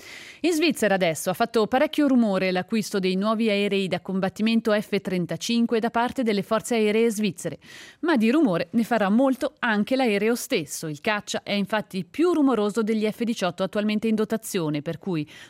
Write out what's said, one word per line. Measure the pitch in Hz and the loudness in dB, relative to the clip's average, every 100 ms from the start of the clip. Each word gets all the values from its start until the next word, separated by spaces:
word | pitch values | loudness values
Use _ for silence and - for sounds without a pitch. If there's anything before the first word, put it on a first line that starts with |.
| - - - - | -20 -20 -20 -6
In | 330 | -2
Svizzera | 320 330 233 208 190 | 2 0 2 0 2
adesso | 175 156 - | 2 0 -4
ha | |
fatto | 180 233 233 208 | -2 -2 0 0
parecchio | 254 302 302 294 | 0 0 2 4
rumore | 254 226 190 190 | 4 4 2 0
l'acquisto | 185 185 226 - 202 | -2 -2 -4 -2 -2
dei | 185 185 | 0 0
nuovi | 208 220 226 | 0 0 0
aerei | 202 202 196 190 | 0 0 0 -2
da | 175 | -4
combattimento | - 190 185 - 220 226 226 | -4 -4 -2 -2 0 2 2
F | 208 208 202 | 0 0 -4
trentacinque | 196 185 170 165 - 233 233 233 | -2 -4 -4 -6 -2 0 2 0
da | 226 | 0
parte | 233 240 208 | 0 -2 0
delle | 226 202 | 0 0
forze | 190 220 - 233 | 0 -2 0 0
aeree | 214 214 233 | 2 2 2
svizzere, | 208 214 - 175 - - - - - | 0 -2 -4 -8 -10 -16 -20 -20 -6
ma | 320 294 | 0 2
di | 220 | 4
rumore | 285 277 165 - | 4 4 2 0
ne | 226 220 | -2 0
farà | 233 196 | 2 2
molto | 220 269 262 294 - | 4 4 2 -4 -2
anche | 240 208 208 262 | 0 0 0 2
l'aereo | 254 202 214 233 | 2 2 0 -2
stesso. | - 233 147 - 160 | -2 -4 -4 -8 -8
Il | 147 | -6
caccia | - 208 - - | -4 -4 -4 -8
è | - | -4
infatti | 202 196 214 - 190 - | -2 -2 -4 -4 -8 -6
più | - 349 | 0 2
rumoroso | 320 277 226 208 202 | 4 2 2 0 0
degli | 214 220 214 | 0 0 -2
F | - | -2
diciotto | 233 240 180 170 | -4 -2 -4 -2
attualmente | 190 208 208 214 226 | -4 -2 -2 0 0
in | 220 | 0
dotazione, | 214 220 - 196 156 147 | 0 -4 -4 -4 -2 -2
per | 143 160 | -4 -8
cui | - 170 147 - | -4 -4 -4 -10